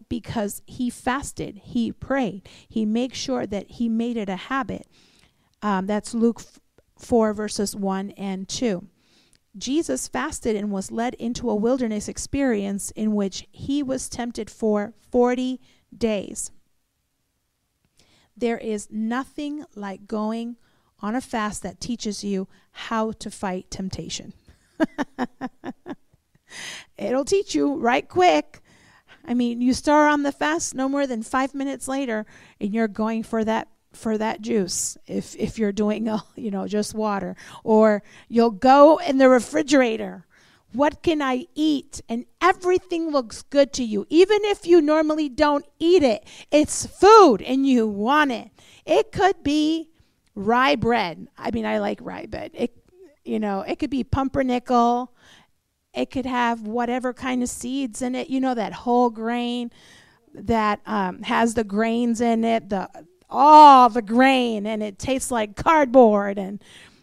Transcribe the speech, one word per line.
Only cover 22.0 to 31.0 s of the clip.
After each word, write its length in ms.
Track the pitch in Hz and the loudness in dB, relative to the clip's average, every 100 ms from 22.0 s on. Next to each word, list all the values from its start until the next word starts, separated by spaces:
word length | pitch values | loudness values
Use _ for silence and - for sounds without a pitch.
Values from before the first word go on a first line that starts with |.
| 220 202 | -8 -8
you 240 | 202 190 196 _ _ | -6 -6 -6 _ _
how 400 | - - 226 220 | -18 -8 -4 -4
to 180 | 220 214 | -8 -14
fight 400 | - 196 185 - | -10 -8 -8 -10
temptation. 640 | - 190 - 170 - - - - _ _ - | -10 -10 -10 -10 -12 -14 -20 -20 _ _ -6
<laughs> 80 | 320 - 285 - 247 _ 262 - - - - - _ _ _ _ _ - - - - - | -6 -4 -10 -8 -10 _ -14 -14 -16 -16 -16 -18 _ _ _ _ _ -18 -16 -16 -20 -12
It'll 280 | 202 254 285 | -4 -4 0
teach 280 | 392 - | -2 0
you 220 | 302 285 277 | -2 0 0
right 320 | 233 269 - | 0 -2 -2
quick. 540 | - 359 302 - - _ _ _ _ _ - - | 2 4 4 -2 -14 _ _ _ _ _ -18 -6
I 80 | |
mean, 280 | 240 240 240 | -2 -2 0
you 120 | 247 | 0
start 380 | 247 - 294 294 | 0 2 4 4
on 120 | 294 | 2
the 80 | 285 | -2
fast 420 | - 302 330 - | -4 -4 -2 -4
no 160 | 254 269 | -4 -4
more 160 | 277 | -2